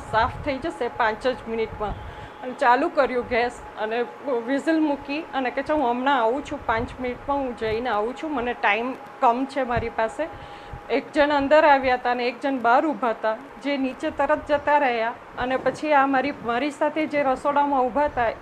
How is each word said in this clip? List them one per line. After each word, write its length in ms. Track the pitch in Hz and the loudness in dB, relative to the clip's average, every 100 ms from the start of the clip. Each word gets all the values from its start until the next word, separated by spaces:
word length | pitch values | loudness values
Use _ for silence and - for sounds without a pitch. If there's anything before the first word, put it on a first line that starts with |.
| - | 0
સાફ 200 | 220 226 - 294 | 0 0 -2 -4
થઈ 120 | 262 | -4
જશે 300 | 330 - 233 | -4 -4 -4
પાંચ 400 | - 226 220 254 | 0 0 0 -2
જ 100 | 254 226 | -2 -4
મિનિટમાં." 440 | 226 220 - 208 - - - - - | -4 -4 -4 -6 -6 -10 -14 -14 -12
અને 100 | 254 | -10
ચાલુ 360 | 247 262 254 339 | 2 4 6 4
કર્યું 380 | 302 247 247 196 | 2 2 0 0
ગેસ 340 | 233 240 - - - | 0 0 -4 -12 -6
અને 260 | 214 233 240 - 277 240 226 | -4 -2 -4 -6 -4 -4 0
વિઝલ 340 | 277 320 320 | -2 2 2
મૂકી 420 | 311 277 - 294 | 2 0 -4 -8
અને 300 | - 269 247 | -4 -4 -2
કહે 120 | 254 | -2
છે, 100 | 277 | 0
"હું 160 | 302 240 | 2 2
હમણાં 320 | 247 262 269 | 2 2 2
આવું 240 | 226 269 - | 2 0 -4
છું, 200 | 285 - | -6 -2
પાંચ 240 | 226 247 - | -2 -2 -6
મિનિટમાં 380 | 247 240 - 285 | -6 -6 -4 -2
હું 200 | 262 233 | -2 -4
જઈને 320 | 220 220 247 | -4 -2 0
આવું 240 | 208 220 262 | 0 -2 -4
છું, 160 | 320 | -4
મને 220 | 277 247 | -2 -2
ટાઈમ 400 | 233 220 208 247 254 - - | 0 2 2 -2 -8 -12 2
કમ 260 | 247 240 269 | 4 4 0
છે 180 | 285 | -2
મારી 260 | 247 233 226 | -2 -2 -2
પાસે." 380 | 226 220 226 330 - - - - - - | -2 -2 -2 -6 -8 -16 -16 -16 -14 -4
એક 220 | 277 - | -2 0
જણ 200 | 302 285 | 2 4
અંદર 340 | 285 277 302 311 | 4 6 8 8
આવ્યા 280 | 277 262 | 6 4
હતા 180 | 247 247 | 0 0
અને 160 | 247 247 | 0 -2
એક 140 | 247 | -2
જણ 180 | 285 269 | -2 0
બહાર 260 | 233 262 311 | 4 4 4
ઊભા 240 | 214 240 | 0 -2
હતા, 280 | 220 220 226 269 - | 0 -2 -2 -6 -8
જે 140 | 277 277 | -4 -2
નીચે 320 | 262 254 311 | -2 -4 -4
તરત 420 | 302 277 302 294 | 0 2 2 2
જતા 260 | 294 294 294 | 0 4 4
રહ્યા. 360 | 269 233 226 254 - - | 4 0 -2 -6 -10 -6
અને 200 | 247 262 | -2 0
પછી 360 | 254 262 311 | -2 -2 2
આ 120 | 285 269 | 4 4
મારી, 280 | 269 269 285 220 | 2 0 -4 -4
મારી 260 | 233 285 | -2 -2
સાથે 340 | 277 302 311 302 | 0 0 0 -2
જે 180 | 294 | 0
રસોડામાં 580 | 269 262 294 285 285 269 | 0 0 0 2 2 2
ઊભા 240 | 254 220 294 | 2 2 0
હતા 200 | 285 220 - | 0 -2 -2